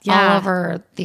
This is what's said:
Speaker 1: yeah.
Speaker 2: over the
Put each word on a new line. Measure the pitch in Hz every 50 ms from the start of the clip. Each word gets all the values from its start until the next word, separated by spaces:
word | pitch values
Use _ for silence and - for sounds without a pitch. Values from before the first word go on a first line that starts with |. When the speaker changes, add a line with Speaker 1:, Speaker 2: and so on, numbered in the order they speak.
Speaker 1:
yeah. | - 196 190 202 202 190 180
Speaker 2:
over | 196 185 190 185 180 175 - - 180 - _ _
the | - 185